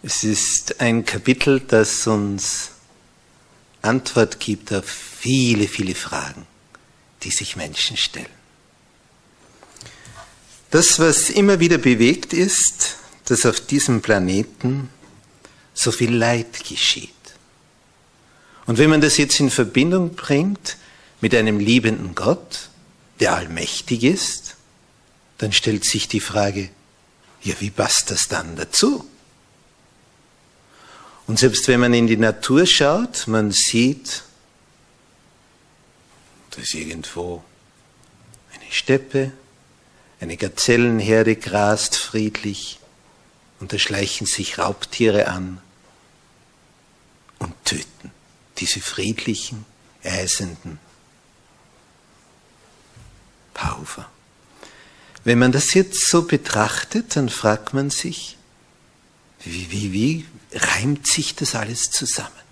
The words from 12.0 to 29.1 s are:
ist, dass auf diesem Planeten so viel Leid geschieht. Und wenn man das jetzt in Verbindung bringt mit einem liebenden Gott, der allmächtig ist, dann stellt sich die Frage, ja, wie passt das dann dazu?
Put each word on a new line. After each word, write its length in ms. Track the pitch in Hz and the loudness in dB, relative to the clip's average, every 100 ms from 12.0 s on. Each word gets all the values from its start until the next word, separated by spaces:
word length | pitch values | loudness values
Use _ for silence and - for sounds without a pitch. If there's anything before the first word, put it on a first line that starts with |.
| 120 - - | 6 4 -2
ist, 640 | 170 190 - - - - - - - | 0 0 2 0 0 -6 -6 -20 -18
dass 220 | - 120 123 | -2 2 2
auf 140 | - | 0
diesem 420 | - 143 135 117 | -2 0 2 0
Planeten 840 | - 104 90 95 110 - 123 135 131 - - - _ _ - _ _ | 2 2 4 0 -2 -4 -2 -2 -6 -14 -20 -20 _ _ -20 _ _
so 160 | - - | -4 -2
viel 240 | - 117 | 0 0
Leid 500 | 120 117 120 113 - - | 2 2 0 -2 -12 -10
geschieht. 460 | - - - - _ - - _ _ _ _ _ _ _ _ _ _ _ - - | -2 -2 -2 -6 _ -20 -20 _ _ _ _ _ _ _ _ _ _ _ -14 -2
Und 120 | 117 | 4
wenn 120 | 156 | 6
man 100 | 156 | 6
das 160 | 147 143 | 4 4
jetzt 240 | 143 - | 2 2
in 100 | 139 | 2
Verbindung 640 | - 120 127 156 185 170 | 2 2 2 2 2 0
bringt 640 | 175 - 143 185 202 - - - - - _ | -4 0 0 2 -4 -8 -14 -18 -20 -20 _
mit 120 | 113 | 2
einem 240 | 120 110 104 | 2 2 2
liebenden 560 | 101 120 110 107 92 | 4 4 4 -2 -6
Gott, 560 | 87 104 180 - - - _ _ _ _ _ | -2 0 0 -4 -14 -14 _ _ _ _ _
der 140 | - | -2
allmächtig 680 | - 85 82 - - - 117 | -2 -4 -8 -6 -8 -4 0
ist, 540 | 123 196 - - - - _ _ _ _ _ _ _ _ | 2 2 -4 -8 -12 -20 _ _ _ _ _ _ _ _
dann 140 | 110 | -2
stellt 320 | - - 104 | 0 0 0
sich 240 | - 107 - | 0 -2 -2
die 120 | 107 | -4
Frage, 500 | - 104 101 98 92 _ _ _ _ _ _ _ | -2 0 0 -2 -10 _ _ _ _ _ _ _
ja, 120 | 101 - | -8 -6
wie 100 | 101 | -6
passt 400 | - 104 - - | -4 -2 0 -2
das 180 | 101 - | -4 -2
dann 280 | 82 82 82 | -4 -6 -10
dazu? 500 | 82 - 226 277 - | -4 2 2 0 -8